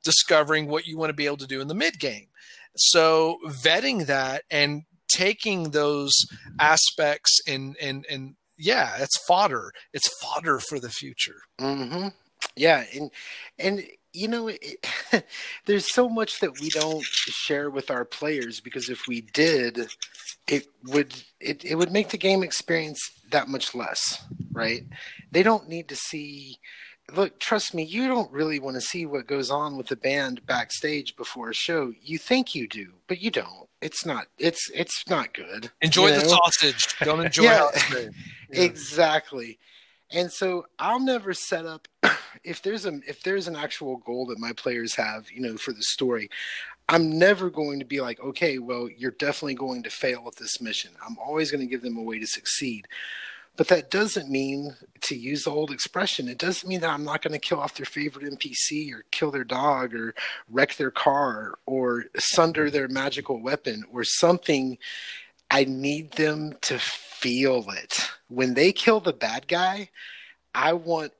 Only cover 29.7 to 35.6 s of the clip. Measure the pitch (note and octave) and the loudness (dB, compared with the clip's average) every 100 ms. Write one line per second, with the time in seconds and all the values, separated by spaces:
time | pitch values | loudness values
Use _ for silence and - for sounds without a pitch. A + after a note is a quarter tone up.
29.7 | C#3 B2 B2 C3+ C#3 C3+ B2 - B2 - | -6 -6 -2 0 0 -2 -6 -2 -2 -2
30.7 | - D3+ D3 B2+ - A#2 B2+ A2+ A2 - | -4 -4 -4 -8 -12 -12 -10 -6 -4 -2
31.7 | E3 C3 A2+ C#3+ D#3+ - B3+ B3 D3 A2 | -2 -2 -8 -10 -10 0 0 2 -6 -8
32.7 | A2 F#2 _ - F#3 G#2+ A#2 F2+ F#2 F2 | -10 -12 _ -8 -4 -2 -4 -6 -14 -20
33.7 | _ D#3 - E3 B2+ - _ E3+ E3 - | _ -8 -6 -4 -6 -8 _ -2 0 -6
34.7 | - E3+ - - E3+ A#2 - - G#2 | -4 -4 -4 -2 -2 -2 -8 -10 -12